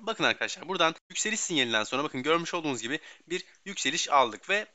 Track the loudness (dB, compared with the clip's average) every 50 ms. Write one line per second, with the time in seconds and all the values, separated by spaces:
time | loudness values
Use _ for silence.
0 | -2 -6 -2 2 2 2 2 2 -2 -4 -4 -6 -6 -4 0 2 2 2 2 -2
1 | -8 -8 -4 -2 -2 -2 -2 -2 -2 0 0 2 2 2 2 2 2 0 0 -2
2 | -2 -2 -4 -2 2 2 2 2 2 -2 -4 -4 -2 -2 -4 -4 -4 -6 -6 -6
3 | -8 -12 -20 -20 _ -8 -8 -8 -8 -12 -18 _ _ -12 -8 -4 -2 -2 0 0
4 | 0 2 4 4 4 4 2 -4 -4 -2 -2 -2 -2 -4